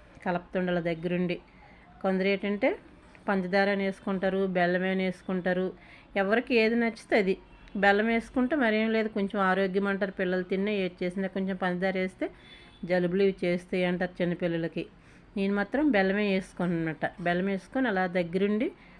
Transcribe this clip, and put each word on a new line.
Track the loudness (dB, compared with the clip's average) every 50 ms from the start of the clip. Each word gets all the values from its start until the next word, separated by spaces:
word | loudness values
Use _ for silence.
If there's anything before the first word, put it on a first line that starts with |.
| -20 -20 -18 -8
కలుపుతుండాలి | -4 -4 -2 -4 -4 -4 -4 -2 0 0 0 0
దగ్గరుండి. | 0 -2 -4 -4 -2 -2 0 0 0 0 -2 -4 -8 -14 -20 -20 -20 -20 -20 -20 -20 -20 -12 -6
కొందరు | -2 0 0 2 2 0
ఏంటంటే | 0 0 -2 -2 -2 0 0 0 0 -2 -6 -16 -20 -20 -20 -20 -20 -10 -4
పంచదార | -2 -2 -2 0 0 2 2 2 2
అని | 2 0 0
వేసుకుంటారు, | -2 -4 -4 -4 -4 -2 -2 0 0 0 0 0 0
బెల్లమే | 0 2 2 2 2 0 0 0
అని | 0 0 -2
వేసుకుంటారు, | -2 -4 -6 -6 -6 -4 -2 -2 -2 0 0 -2 -4 -4 -10 -16 -20 -20 -20 -18 -6 -4
ఎవరికి | -2 0 2 2 0 2 2 2
ఏది | 4 4 4 4
నచ్చితే | 2 0 0 -2 -6 -4 0 2 2
అది. | 4 2 0 -2 -4 -14 -20 -20 -16 -10 -2
బెల్లం | 2 4 4 6 4 4 2
వేసుకుంటే | 0 0 -2 -2 -2 -2 0 0 2
మరేం | 2 2 2 2 2 2 0
లేదు, | 0 0 0 -2
కొంచెం | -2 -2 -2 -2 0 0
ఆరోగ్యం | 2 2 2 2 2 0 0 0 0 0
అంటారు | 0 -2 -2 -4 -2 -2
పిల్లలు | -2 0 0 0 -2
తిన్నా | -2 -2 -2 0 0 0
ఏది | 0 -2 -2 -4 -4
చేసినా. | -6 -4 -4 -4 -4 -4
కొంచెం | -2 -4 -4 -4 -4 -2
పంచదార | -2 -2 0 0 0 -2 0 -2
వేస్తే | -2 -4 -4 -6 -8 -8 -8 -10 -20 -20 -20 -20 -20 -20 -16 -10 -4
జలుబులు | -2 0 2 2 2 2 2 2
ఇవి | 2 2 0
చేస్తాయి | 0 0 0 -2 -4 -4 -2 0 0
అంటారు | 0 0 0 -2 -4 -4 -2
చిన్నపిల్లలకి. | -2 -2 -2 -2 -2 -2 -2 -2 -4 -4 -4 -6 -8 -10 -12 -20 -20 -20 -20 -20 -20 -10 -6
నేను | -2 -2 0 0
మాత్రం | 0 -2 -2 0 0 2 4
బెల్లమే | 4 4 4 4 2 2 2 2
వేసుకోను | 0 0 -2 -4 -6 -4 -2 0 0
అనమాట. | 0 -2 -2 -4 -4 -6 -6 -6 -4
బెల్లం | -2 -2 0 0 0 -2
వేసుకొని | -2 -4 -6 -6 -4 -2 0 0
అలా | 0 0 0 0
దగ్గరుండి | 0 -2 -2 -2 0 0 0 0 0 0 -2 -2 -4 -8 -16 -20 -20 -20